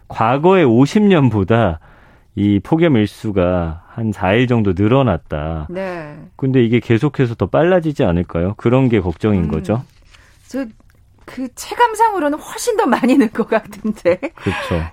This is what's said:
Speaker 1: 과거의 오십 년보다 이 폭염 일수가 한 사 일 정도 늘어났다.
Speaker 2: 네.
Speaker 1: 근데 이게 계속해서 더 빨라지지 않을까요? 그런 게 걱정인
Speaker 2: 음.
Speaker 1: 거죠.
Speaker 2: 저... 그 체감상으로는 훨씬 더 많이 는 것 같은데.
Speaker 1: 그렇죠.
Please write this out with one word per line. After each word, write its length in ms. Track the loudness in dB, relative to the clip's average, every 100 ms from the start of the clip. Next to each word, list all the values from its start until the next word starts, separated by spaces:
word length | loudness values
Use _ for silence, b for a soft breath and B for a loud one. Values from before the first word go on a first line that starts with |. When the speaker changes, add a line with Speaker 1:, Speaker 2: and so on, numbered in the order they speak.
| b
Speaker 1:
과거의 580 | -2 0 2 2 4
오십 380 | 4 4 4 4
년보다 800 | 4 4 4 2 2 2 2 -2 b b b b b -2
이 240 | 2 2
폭염 340 | 0 2 4 4
일수가 840 | 2 -2 -4 0 0 0 -2 -6 -12
한 260 | -6 -6
사 220 | -2 0
일 120 | 0 2
정도 280 | 0 0 0
늘어났다. 920 | 2 2 2 -2 -4 -8 -6 -6 -8
Speaker 2:
네. 460 | -8 -8 -10 -12 -18 -20 -6
Speaker 1:
근데 260 | 0 2
이게 180 | 2 2
계속해서 540 | 2 0 0 -2 -2
더 120 | -2 -2
빨라지지 580 | 0 2 2 0 -2
않을까요? 480 | 0 0 -2 -2 -4 -2
그런 320 | 0 2 2
게 100 | 2
걱정인 440 | -2 -2 0 0
Speaker 2:
음. 40 | 0
Speaker 1:
거죠. 360 | -4 -4 -4 -6 _ b b b b _
Speaker 2:
저... 180 | -10 -10 -12 _ _ _ _ -20
그 220 | -12 -12
체감상으로는 840 | -12 -14 -2 -2 2 0 0 -2 -4
훨씬 380 | -8 -8 -4 0
더 100 | 0
많이 300 | 2 2 2
는 120 | 2
것 180 | -2 -2
같은데. 680 | -2 -4 -8 -8 -4 -2 -2
Speaker 1:
그렇죠. 720 | -4 -8 -6 -6 -4 -6 -4